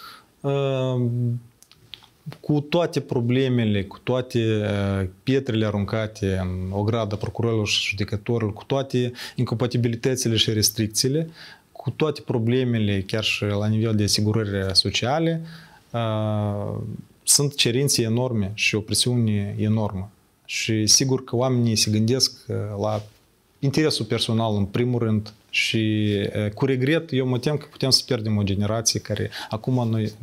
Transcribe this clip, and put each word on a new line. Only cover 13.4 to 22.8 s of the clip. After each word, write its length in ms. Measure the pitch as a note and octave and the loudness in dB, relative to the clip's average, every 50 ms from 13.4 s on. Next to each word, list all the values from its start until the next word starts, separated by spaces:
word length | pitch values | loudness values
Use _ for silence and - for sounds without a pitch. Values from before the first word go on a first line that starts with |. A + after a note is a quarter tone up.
| G#2 | 0
la 240 | G#2 G2+ G2+ G#2 | 0 0 0 0
nivel 280 | G#2+ G#2+ A2 A2 A2+ A2 | 2 2 2 2 2 2
de 80 | G#2+ G#2 | 2 2
asigurări 720 | G2 - - G#2 G#2+ G#2 A2+ G#2+ G2+ G2 G2 F#2+ F#2+ F#2 | 2 2 2 2 2 2 0 0 0 -2 -2 -2 2 2
sociale, 680 | - - G2+ - - - A#2 C#3+ D#3+ E3 E3 E3 E3 E3 - - - - - - - _ _ | 2 2 2 -2 0 0 0 0 2 2 0 0 -2 -6 -10 -16 -20 -20 -20 -20 -20 _ _
uh, 800 | - A#2 A2+ A2 A2 G#2+ G#2+ G#2+ G#2+ G#2 G#2 G#2 G2+ G#2 G2+ G#2 G#2+ G#2+ G#2+ A2 - - - _ _ _ _ | -4 -2 -2 0 0 0 0 0 0 0 0 0 -2 -4 -4 -6 -6 -6 -6 -8 -10 -12 -14 _ _ _ _
sunt 320 | - - - C#3+ C#3+ - | 2 2 4 4 0 0
cerințe 460 | - - A#2+ A#2 C3 C#3+ C#3 - - | 0 0 2 2 2 2 2 2 2
enorme 500 | A#2 A2 A2+ A#2+ B2+ B2 A#2+ G#2+ G2 G2 G#2+ | 2 2 2 0 0 0 0 0 -2 -2 -2
și 220 | - - - - | -2 0 0 0
o 40 | G#2+ | 0
presiune 760 | F#2+ - G#2+ - - B2 B2 B2 A2+ G#2+ G#2 G2+ G2+ G2+ G#2+ A2 | -2 0 -2 0 2 2 2 2 2 2 2 0 0 -2 -2 0
enormă. 500 | G#2+ G#2 A2 A2 G#2+ G2+ G2+ F#2 F#2+ G#2 _ _ _ _ _ _ _ | 2 2 2 2 0 -2 -4 -6 -10 -10 _ _ _ _ _ _ _
Și 420 | - - - - - A2 A2 G#2+ | -8 -6 -4 -2 0 0 2 4
sigur 360 | G2+ - - C#3+ C3 C3 C3 C3 | 4 4 4 4 2 0 0 -2
că 120 | - - | -2 -2
oamenii 400 | A#2 B2+ C3 B2+ B2 A#2 A#2 A2 | 0 2 2 2 2 2 2 2
se 160 | G#2+ - A2 | 2 2 2
gândesc, 540 | G#2+ G#2+ A2 A2 B2+ C3 - - - - - | 2 2 4 2 2 2 0 -2 -2 -10 -8
uh, 80 | - G#2 G#2 G2+ G#2 G#2 G2+ | -6 -6 -4 -4 -6 -4 -2